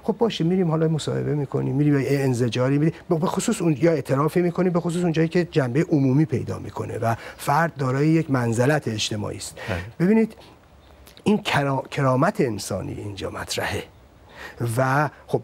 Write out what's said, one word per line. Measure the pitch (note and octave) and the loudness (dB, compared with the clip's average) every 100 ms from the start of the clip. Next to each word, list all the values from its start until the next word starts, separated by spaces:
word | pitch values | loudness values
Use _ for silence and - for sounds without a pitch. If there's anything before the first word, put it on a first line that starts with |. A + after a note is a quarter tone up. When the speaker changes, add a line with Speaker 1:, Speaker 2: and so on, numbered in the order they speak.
Speaker 1:
خب | - - | -6 0
باشه، | A#3 - | -2 0
می‌ریم | E3 F#3 E3+ | 0 2 2
حالا | D#3+ D#3+ | 2 0
مصاحبه | D#3+ - C3 B2+ D3 | 0 -2 -4 -2 -2
می‌کنیم، | C#3 C3+ C3+ C3 | -2 -2 -2 2
می‌ریم | D3 C#3+ | 2 2
یه | B2+ | 2
انزجاری | C#3 C3+ A#2+ B2 A#2+ B2+ C#3+ | 0 2 0 0 0 0 2
می‌دیم، | D#3+ - - | 2 -2 -2
به | E3+ F3 | 0 0
خصوص | - G#3+ G#3+ | -2 -2 0
اون | E3+ C#3 | 0 4
یا | E3 | 4
اعترافی | D#3+ - C3+ D3+ F3+ | 2 0 0 2 2
می‌کنیم، | F3 E3+ F3+ | 0 0 0
به | F3 | 0
خصوص | F3 E3+ | -2 -2
اونجایی | F3 D#3 E3 | 0 2 2
که | F3 | 0
جنبه | E3+ D#3+ C3 B2 - | 0 0 0 0 2
عمومی | D#3 C3+ C3+ D#3 | 2 4 4 2
پیدا | A#2+ G2 G2+ | 0 -4 -8
می‌کنه | F2+ - G#2+ - | -8 -8 -8 -2
و | A2+ A2+ - - | -2 -2 -6 -10
فرد | - C#3+ E3 - | 0 2 2 -2
دارای | C3+ C3 D3+ | -2 2 4
یک | D#3+ D#3+ | 2 2
منزلت | B2+ A#2+ A2+ B2 D3+ A#2+ | 0 0 2 2 2 0
اجتماعی | G#2+ - G#2+ G2+ G2+ | -4 -4 -4 -6 -8
است. | - - - | -12 -12 -8
Speaker 2:
بله. | F2+ F#2+ - | -6 -8 -2
Speaker 1:
ببینید | F3 A3+ A3 - - - _ - - - - - | 2 4 2 -4 -20 -20 _ -20 -20 -20 -20 -6
این | - G#3 | 0 0
کرا-، | - D3+ C#3+ C3+ - | 0 0 0 -2 -4
کرامت | - C3+ C3 E3 - | -2 2 4 2 2
انسانی | C#3 G#2 - G2 F#2 | -2 -2 -6 -6 -6
اینجا | - G#2 F#2+ F#2 | -8 -10 -10 -10
مطرحه | - - - - F#2+ - - - - - - - - A#2+ A#2 | -10 -8 -6 -4 -6 -10 -18 -20 -20 -20 -18 -18 -8 -4 0
و | C3 C3+ D3+ - - | 2 2 0 -4 -4
خب | B2 | -4